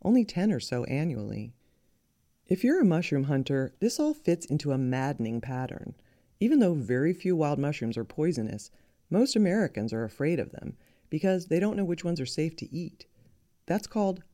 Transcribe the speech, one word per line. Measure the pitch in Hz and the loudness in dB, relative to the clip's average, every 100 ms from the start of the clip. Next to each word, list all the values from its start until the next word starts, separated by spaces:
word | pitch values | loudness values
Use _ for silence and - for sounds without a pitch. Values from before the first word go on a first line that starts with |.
only | - 247 | 4 4
ten | 214 - 208 | 4 0 2
or | 143 | 0
so | - 123 | -2 -4
annually. | - 135 165 117 104 104 110 - _ _ _ _ _ _ _ _ _ | -2 -2 -2 -4 -6 -8 -10 -16 _ _ _ _ _ _ _ _ _
If | 190 | 2
you're | 240 359 | 4 6
a | |
mushroom | 214 160 175 143 | 6 4 2 0
hunter, | 139 135 135 139 135 - | 2 0 2 0 -2 0
this | 226 - | -2 2
all | 302 | 0
fits | 302 - 170 - | 0 0 0 0
into | 151 147 | -2 0
a | 135 | 0
maddening | 127 127 135 143 113 117 | 0 0 -2 -2 -4 -4
pattern. | 123 127 131 - - - _ _ _ _ | -6 -6 -6 -8 -12 -16 _ _ _ _
Even | 226 302 | 4 6
though | 196 | 6
very | 156 113 127 156 | 2 0 2 2
few | 180 185 170 | 0 0 2
wild | 147 139 | 2 0
mushrooms | 143 151 117 113 | -2 -2 -4 -4
are | |
poisonous, | 113 - 160 151 107 104 - - _ _ _ | -8 -2 -2 -2 -4 -8 -12 -20 _ _ _
most | 185 269 220 | 2 2 4
Americans | 196 202 175 - 110 | 4 2 0 -2 -4
are | 110 | -4
afraid | 113 - 143 165 | -6 -2 -2 -2
of | - | -4
them | - - - _ _ _ | -8 -14 -14 _ _ _
because | 156 190 185 170 | -2 0 0 0
they | 165 | 0
don't | 208 208 | 2 0
know | |
which | 185 170 | -2 -2
ones | 170 170 | -2 -4
are | 127 | -4
safe | - 160 160 | -4 -4 -6
to | - | -10
eat. | 156 175 - - _ - _ _ _ - | -8 -10 -14 -20 _ -20 _ _ _ -4
That's | 208 - | -4 -2
called | 220 196 185 - | -2 0 -2 -12